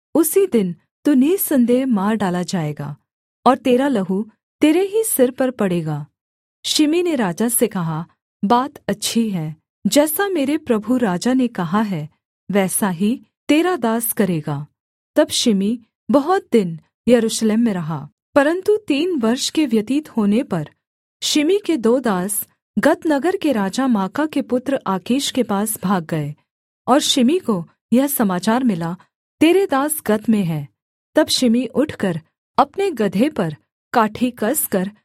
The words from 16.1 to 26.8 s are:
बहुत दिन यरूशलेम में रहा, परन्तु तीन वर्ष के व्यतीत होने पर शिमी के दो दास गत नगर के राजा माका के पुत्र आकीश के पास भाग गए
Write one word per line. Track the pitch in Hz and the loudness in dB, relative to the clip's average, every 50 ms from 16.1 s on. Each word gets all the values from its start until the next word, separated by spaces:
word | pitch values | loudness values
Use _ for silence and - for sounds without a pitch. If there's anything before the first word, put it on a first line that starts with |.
बहुत | 220 285 269 320 370 392 392 _ - | 2 2 2 2 0 0 0 _ 0
दिन | 226 190 170 165 156 - _ _ _ _ 220 | 0 2 0 -4 -10 -14 _ _ _ _ 2
यरूशलेम | 247 233 220 220 220 - 226 214 208 226 | 2 4 2 0 -2 0 0 0 2 2
में | 240 226 190 | 2 0 0
रहा, | 180 160 151 165 139 147 147 - _ _ _ _ | -2 -4 -6 -6 -8 -10 -12 -18 _ _ _ _
परन्तु | 285 277 302 339 381 370 - 415 | 2 2 4 0 0 0 0 0
तीन | 427 - - 294 269 330 381 349 269 | 0 0 -2 -2 0 0 -2 -2 0
वर्ष | 220 220 247 277 - - | 0 0 0 -2 -4 -4
के | - 320 311 | 0 0 0
व्यतीत | - 226 220 208 214 262 294 302 - - | 2 0 -2 0 0 -2 -4 -4 -4 -4
होने | 233 208 202 208 233 277 | -2 0 2 2 0 0
पर | - 196 165 151 - - _ _ _ _ _ _ _ _ _ - | -2 -4 -6 -6 -8 -12 _ _ _ _ _ _ _ _ _ -6
शिमी | - - 302 294 320 392 403 | -2 0 0 2 2 0 0
के | - - 330 | 0 -2 -2
दो | 269 214 226 240 285 | 0 2 2 2 2
दास | - 233 190 180 180 208 - - - - _ _ _ _ _ 208 | 0 0 -2 -2 -2 -4 -6 -8 -8 -10 _ _ _ _ _ 0
गत | 196 277 339 349 - | 2 2 2 2 0
नगर | 330 294 277 247 349 381 | 0 0 0 0 0 0
के | 392 359 302 254 | 0 0 0 0
राजा | 214 196 190 - 247 262 | 0 -2 -2 -2 -2 0
माका | 262 233 196 190 190 - - 302 | 0 0 0 0 -2 -2 -4 -4
के | 302 - 294 - | -2 -2 -4 -4
पुत्र | - 240 254 254 - 277 - - | -2 -4 -4 -2 -2 -4 -4 -2
आकीश | - 190 185 - - 240 277 277 - | -4 -4 -4 -2 -2 -2 -2 -2 -2
के | - 262 233 | -2 -2 -2
पास | - 208 196 214 214 - - - | -2 -2 -2 -2 -4 -6 -6 -2
भाग | 185 202 180 156 | -2 -2 -2 -2
गए | 160 170 160 147 147 147 - _ _ _ _ _ _ _ _ | -4 -6 -6 -4 -6 -10 -12 _ _ _ _ _ _ _ _